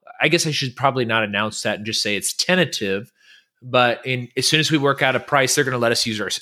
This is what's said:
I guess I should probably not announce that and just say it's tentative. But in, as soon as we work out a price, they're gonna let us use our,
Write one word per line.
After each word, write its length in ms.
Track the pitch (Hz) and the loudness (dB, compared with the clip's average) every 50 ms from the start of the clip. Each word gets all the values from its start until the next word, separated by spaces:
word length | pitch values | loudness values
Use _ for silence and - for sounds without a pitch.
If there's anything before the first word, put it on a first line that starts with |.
| _ - - - | _ -14 -4 0
I 60 | 139 156 | 2 4
guess 160 | 165 165 165 160 | 4 2 2 0
I 40 | |
should 240 | 143 - 139 123 - | -2 -4 -4 -6 -4
probably 280 | - 131 135 127 131 123 | 0 0 0 2 0 0
not 180 | 113 113 113 110 | 0 0 0 0
announce 400 | 101 101 101 107 107 107 - - | 0 0 -2 -2 -2 -4 -4 -4
that 140 | 113 101 90 | -4 -4 -4
and 80 | 104 | -4
just 160 | 113 107 - - | -6 -4 -4 -2
say 120 | 107 104 | -2 -2
it's 160 | 98 98 - - | -2 -4 -4 -4
tentative. 760 | - - - 185 180 170 170 - - 107 98 95 101 - - _ _ _ _ - _ _ _ _ _ | -4 0 0 2 2 2 0 -2 -4 -4 -2 -4 -4 -6 -10 _ _ _ _ -20 _ _ _ _ _
But 440 | 123 127 123 123 123 120 117 - - | -8 0 2 4 4 4 2 -2 -4
in, 240 | 131 127 127 120 117 - 131 | -6 -6 -6 -6 -8 -6 -2
as 100 | 127 - | 0 2
soon 120 | 156 156 | 2 2
as 120 | 151 - | 2 2
we 60 | 160 147 | 2 2
work 240 | 139 139 139 139 | 2 2 2 2
out 140 | 147 131 127 | 2 2 2
a 40 | 120 | 0
price, 360 | - - 147 139 135 127 - | -2 0 2 2 2 2 2
they're 80 | 147 135 | 0 0
gonna 120 | 131 127 120 | 0 0 0
let 120 | 120 117 | 2 2
us 140 | 117 - - | 2 0 -2
use 160 | 120 110 104 | -2 -4 -4
our, 80 | 101 90 - - | -4 -6 -6 -8